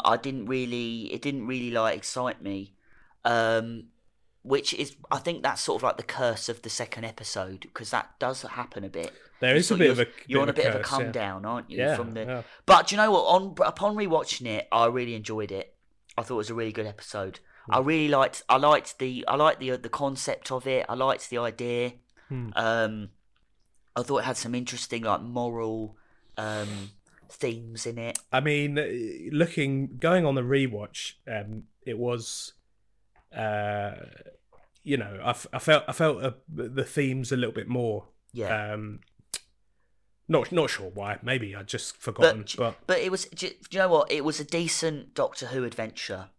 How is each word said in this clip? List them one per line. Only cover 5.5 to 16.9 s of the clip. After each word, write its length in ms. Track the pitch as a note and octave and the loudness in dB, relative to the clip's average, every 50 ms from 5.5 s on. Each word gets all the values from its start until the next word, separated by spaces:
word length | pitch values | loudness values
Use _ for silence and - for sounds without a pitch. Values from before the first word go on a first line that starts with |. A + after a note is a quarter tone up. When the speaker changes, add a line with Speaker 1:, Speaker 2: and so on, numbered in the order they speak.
| G#2 - | -2 -2
Speaker 1:
sort 200 | - - E2 A2+ | -2 -2 -2 0
of 20 | |
like 140 | B2+ B2 - | 0 0 0
the 60 | - | -2
curse 460 | A2+ - - C#3 C3 A#2+ A2+ G#2+ - - | -4 -6 -2 0 0 0 0 0 -4 -6
of 140 | A#2 - | -6 -6
the 80 | - A2+ | -8 -8
second 340 | - - A#2+ - - A#2 A2+ | -6 -6 -6 -6 -8 -10 -10
episode, 600 | A2+ A2 - G#2+ - - G2+ F#2 F#2+ F#2+ F#2+ - - - | -10 -10 -10 -10 -8 -6 -6 -6 -6 -8 -14 -16 -14 -14
'cause 160 | - A2+ - | -12 -8 -4
that 280 | - A2+ - - - - | -2 -2 -2 -4 -6 -4
does 240 | - B2 C3 - | -4 -2 -4 -4
happen 400 | - - - B2 A#2+ - - A#2 G2 | -8 -10 -8 -8 -8 -8 -8 -10 -10
a 40 | F#2+ | -8
bit. 240 | - E2 E2 - - - - - _ - | -8 -8 -8 -8 -10 -14 -20 -20 _ 0
Speaker 2:
There 100 | B2+ B2+ | 4 6
Speaker 1:
You're 80 | C3 D#3 | 6 6
Speaker 2:
is 80 | - | 6
a 20 | - | 4
Speaker 1:
sort, 100 | G#3+ F3 | 6 6
Speaker 2:
bit 60 | E3+ | 6
Speaker 1:
you're, 80 | C#3 | 6
Speaker 2:
of 80 | B2 A#2+ | 6 6
a 60 | A#2 - - - - | 2 0 -2 -12 -6
Speaker 1:
you're 140 | B2 C3 C#3 | 0 2 2
on 60 | C#3 C#3 | 2 2
Speaker 2:
bit 0 | |
Speaker 1:
a 20 | |
Speaker 2:
of 80 | - - | 2 2
a 40 | |
Speaker 1:
bit 40 | - A2+ | 2 2
of 60 | G#2+ | 2
a 40 | G#2 | 0
Speaker 2:
curse, 100 | G#2+ - | -2 0
Speaker 1:
come 140 | C3+ C3+ A#2+ | 0 0 0
Speaker 2:
yeah. 60 | A2+ | 0
Speaker 1:
down, 320 | A2 A#2+ G#2 G2 F#2+ F#2+ G2+ | -2 -4 -4 -4 -4 -6 -6
aren't 260 | A2 A#2+ B2 - - | -6 -6 -6 -8 -6
you? 80 | - A#2 | -4 0
Speaker 2:
Yeah, 180 | B2+ D3 D3 | 0 2 2
Speaker 1:
From 180 | A2 A#2+ A#2 A2 | 0 -2 -4 -6
the, 100 | A2 A2 | -6 -6
Speaker 2:
yeah. 180 | B2 B2+ B2 A2+ - - - _ | -4 -6 -6 -8 -10 -16 2 _
Speaker 1:
but 200 | - F#3+ - - - | 10 10 10 8 6
do 60 | G3 | 4
you 20 | G#3 | 4
know 80 | G#3+ A3 | 6 6
what? 120 | G3+ E3 - | 6 6 6
On, 300 | - F3 F#3+ G3 G3 D#3+ - G#3+ | 6 6 6 4 2 0 2 2
upon 300 | G#3 G3+ - G3 G#3 G#3 | 2 2 0 0 0 0
rewatching 500 | G#3 G#3 F#3 D#3+ D3+ - - - - B2 | 0 0 2 2 2 2 0 -4 -6 -4
it, 200 | A#2 G#2+ G#2+ - - | -4 -4 -4 -2 2
I 140 | G2+ A#2 A#2 | 4 4 4
really 280 | A#2 A#2+ B2+ B2 A#2+ A#2 | 4 4 2 -2 -4 -6
enjoyed 380 | A2 G#2+ A#2 A2 G#2+ G#2 G2+ | -8 -6 -6 -4 -4 -4 -4
it. 220 | G2 F#2+ - - _ _ _ _ _ _ _ - - | -6 -8 -8 -10 _ _ _ _ _ _ _ -12 -6
I 60 | - | -6
thought 120 | A2+ - B2+ | -4 -2 -2
it 40 | A2 | -2
was 120 | G#2+ G#2+ | -2 -2
a 40 | A#2 | -4
really 180 | A#2 A2+ A2 | -4 -4 -4
good 140 | G#2+ A#2 G#2+ | -4 -4 -6
episode. 540 | G#2 | -6